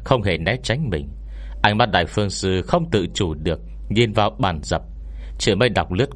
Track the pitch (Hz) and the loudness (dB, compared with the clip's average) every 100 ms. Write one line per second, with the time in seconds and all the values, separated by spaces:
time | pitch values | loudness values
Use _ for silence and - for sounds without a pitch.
0 | - 131 98 82 82 127 - 120 147 80 | 2 2 2 0 0 -2 -2 -2 0 -2
1 | 71 - - - - - 107 104 120 92 | -4 -10 -12 -12 -12 0 2 4 4 4
2 | 82 - 101 - 98 92 85 175 170 107 | 2 0 0 0 0 2 2 0 2 0
3 | 87 - 92 76 80 78 - - - 104 | 0 -2 -2 -2 -2 -4 -6 -12 -2 2
4 | 117 104 101 - 98 80 - 85 - - | 2 4 0 2 -2 -2 -2 -4 -4 -12
5 | - - - - - 98 123 92 82 90 | -12 -12 -10 -2 0 4 4 2 0 0
6 | 139 | -2